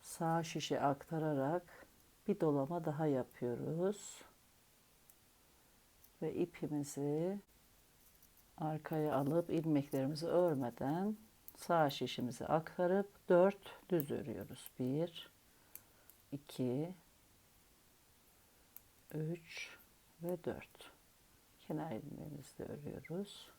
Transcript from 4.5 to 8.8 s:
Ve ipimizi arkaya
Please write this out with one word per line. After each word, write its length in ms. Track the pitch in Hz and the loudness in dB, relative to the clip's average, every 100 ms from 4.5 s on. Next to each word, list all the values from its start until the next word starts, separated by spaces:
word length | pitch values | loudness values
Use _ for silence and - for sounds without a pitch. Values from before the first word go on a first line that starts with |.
| - _ - _ _ _ - - _ _ - _ _ _ _ - _ | -20 _ -20 _ _ _ -20 -20 _ _ -20 _ _ _ _ -20 _
Ve 120 | 160 | -4
ipimizi 1040 | - 170 - 165 147 143 - 143 151 175 202 - - - - - - - - - - - - | -2 -4 -4 -4 -2 -4 -4 -2 0 0 -4 -10 -20 -20 -20 -20 -20 -20 -20 -20 -20 -20 -6
arkaya 560 | 156 156 | -4 -4